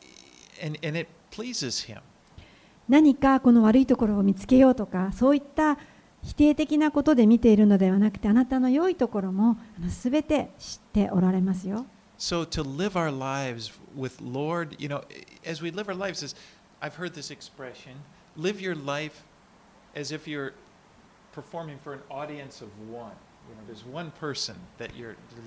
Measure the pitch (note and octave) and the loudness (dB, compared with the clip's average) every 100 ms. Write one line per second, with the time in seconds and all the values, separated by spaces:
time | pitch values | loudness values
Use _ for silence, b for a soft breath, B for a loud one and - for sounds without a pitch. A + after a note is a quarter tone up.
0 | C2 - C2 - - - D3+ D3+ E3 D#3+ | -20 -20 -20 -20 -20 -14 -12 -10 -8 -8
1 | - - _ - A#3+ A3+ B2+ - - G2+ | -10 -16 _ -14 -10 -8 -8 -8 -10 -16
2 | - _ _ b b b b b - C#4+ | -20 _ _ b b b b b 2 6
3 | D4+ A#3+ C4+ C4 B3+ A#3 A3 B3 C4+ B3+ | 6 6 4 4 6 6 6 6 4 2
4 | G#3+ G3+ G3 G3 - B3+ C4 B3 G3+ F#3 | 2 2 2 0 4 6 6 4 -2 -4
5 | F#3 - B3+ C#4+ - - D#4 C#4+ B B | -4 2 2 2 0 -2 0 0 B B
6 | B B - - D4+ D4 D4+ D4+ D4+ D4 | B B -6 2 4 4 0 0 2 2
7 | D4 B3 G#3+ A#3 A#3 G#3 G#3+ G3 F#3+ G3 | 2 6 6 6 6 6 6 6 4 2
8 | G#3+ G3+ G#3 A3+ B3+ C4 B3+ C#4 F#4 F4+ | 2 0 2 2 2 0 2 2 0 0
9 | A#3+ G#3+ F#3+ F#3+ A3+ A3+ B B F3 - | -2 -4 -4 0 2 2 B B -10 -6
10 | B3 D4+ D4+ D4+ - - - - _ G#3 | -2 -2 0 -2 -2 -12 -18 -18 _ -2
11 | G3+ F#3+ F3+ F#3+ F#3+ F#3 F#3+ G#3+ C4+ _ | 0 2 2 2 0 -2 -6 -8 -10 _
12 | _ - - E3+ D#3+ E3+ C#3 C#3 G3+ F#3+ | _ -12 -6 -4 -4 -6 -6 -4 -4 -2
13 | D#3+ C3+ C3+ C3+ C3+ A#2 A2 - - C#3+ | -2 -4 -6 -6 -6 -8 -12 -16 -18 -10
14 | B2+ - C3 C3 D3+ E3+ D#3+ - C#3+ C#3+ | -10 -10 -10 -6 -4 -4 -6 -10 -10 -10
15 | - - - - D#3+ D#3 E3+ F3 G3+ F#3 | -12 -20 -20 -18 -12 -10 -10 -8 -8 -8
16 | G3 D#3+ C#3+ - b b b _ D3 D3+ | -8 -8 -12 -14 b b b _ -14 -12
17 | F3 D#3+ C3+ C#3+ - - C3 - C3 C3+ | -12 -12 -16 -18 -20 -18 -18 -18 -20 -20
18 | C#3+ b b D#3 F3 G#3 F#3+ D#3+ C#3 C#3+ | -20 b b -8 -6 -6 -6 -8 -6 -8
19 | D3+ - - _ _ _ _ _ _ D3+ | -8 -14 -20 _ _ _ _ _ _ -14
20 | C#3 D#3 D#3 D3 C#3 - _ _ _ _ | -12 -12 -10 -10 -10 -14 _ _ _ _
21 | _ _ _ - - E3+ D#3+ C#3 D3 C#3 | _ _ _ -20 -16 -14 -14 -16 -16 -18
22 | - C3+ D3+ D3 C3+ - A2 G2+ A2 A#2 | -16 -14 -12 -14 -18 -18 -20 -20 -18 -16
23 | A2+ F#2 _ _ - A2 G#2+ G#2+ A#2+ D3+ | -18 -20 _ _ -20 -20 -20 -20 -16 -14
24 | E3 - D3+ B2+ - F2+ F2+ - A#2 A#2+ | -14 -12 -10 -8 -10 -12 -20 -16 -16 -14
25 | A#2 - - A#2 | -18 -18 -20 -20